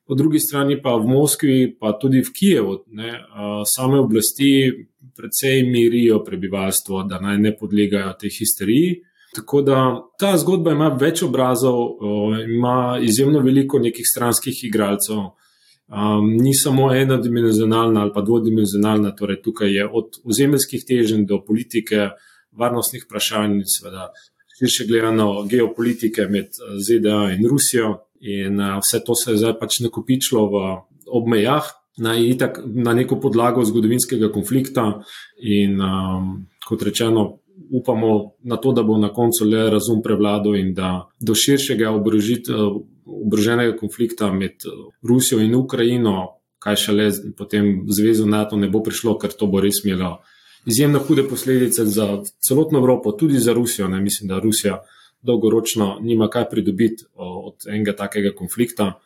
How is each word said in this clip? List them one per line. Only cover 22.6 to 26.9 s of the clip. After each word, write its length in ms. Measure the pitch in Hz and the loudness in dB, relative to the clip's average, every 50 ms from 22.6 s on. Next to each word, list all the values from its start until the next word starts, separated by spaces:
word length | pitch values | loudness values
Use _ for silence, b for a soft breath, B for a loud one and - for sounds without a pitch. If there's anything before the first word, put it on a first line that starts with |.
| 120 123 120 120 110 - - 117 - - | -2 -2 0 -2 -4 -4 -6 -8 -14 -10
vprašanj, 560 | 104 104 - - 110 107 104 104 101 101 95 | -8 -6 -4 -4 -2 -2 0 0 0 -2 -2
seveda 420 | 95 - - 98 95 92 92 92 90 b b b b b _ _ _ _ - | -4 -4 -6 -6 -10 -14 -14 -14 -16 b b b b b _ _ _ _ -2
širše 280 | 127 120 - - 120 | -2 0 0 0 -2
gledano 560 | 107 117 113 113 113 110 110 107 101 98 104 104 101 | 0 0 2 2 2 2 2 2 2 0 -2 -4 0
geopolitike 800 | 117 123 117 104 - - 117 120 117 - 113 107 110 110 101 95 | 2 2 2 2 0 -2 -2 -2 -2 -2 -2 -2 0 0 -2 0
med, 160 | 101 98 95 | 0 -2 -4
eh, 320 | - - - 117 107 101 101 | -6 -12 -16 -14 -12 -10 -6
Z 220 | 98 104 | -2 2